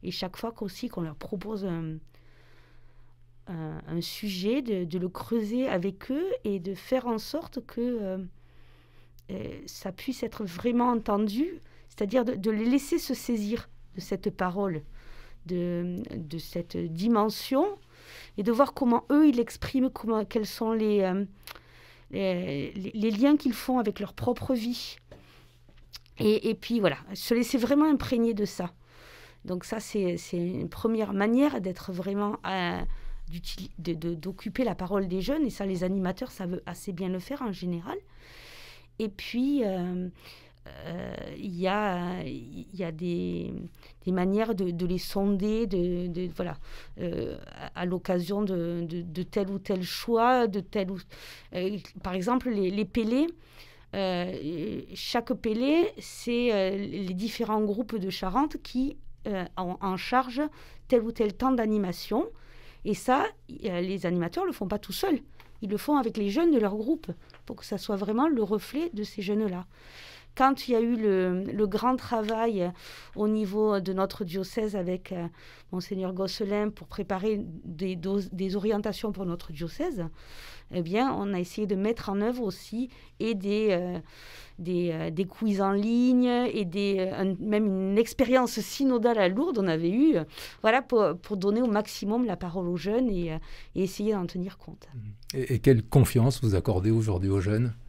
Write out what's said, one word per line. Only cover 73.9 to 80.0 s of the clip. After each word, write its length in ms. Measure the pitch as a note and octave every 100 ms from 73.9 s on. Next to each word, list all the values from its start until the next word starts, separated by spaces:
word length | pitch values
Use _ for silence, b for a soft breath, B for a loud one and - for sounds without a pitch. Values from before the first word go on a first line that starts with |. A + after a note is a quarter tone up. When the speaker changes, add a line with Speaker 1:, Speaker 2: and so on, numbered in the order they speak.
Speaker 1:
notre 280 | F#3+ F#3+ -
diocèse 540 | F#3+ F3+ F#3+ - G#3+ G3+
avec, 360 | F3 F#3 -
euh, 140 | F#3 E3+ B B B B
Monseigneur 400 | F#3 F3+ F#3+ F#3
Gosselin 560 | F#3 F#3+ F#3 G3+ G#3 G#3
pour 200 | - -
préparer 520 | - G3+ F#3+ G#3 G#3 F#3+ D#3+
des 320 | - D#3+ F#3+ F#3
dos-, 320 | E3+ G3 F#3
des 220 | F3+ F#3+
orientations 580 | G3 G3 G#3 G#3+ F#3+ A3
pour 120 | F#3+
notre 260 | F#3 F3 -
diocèse, 520 | D3+ E3 - F4 B3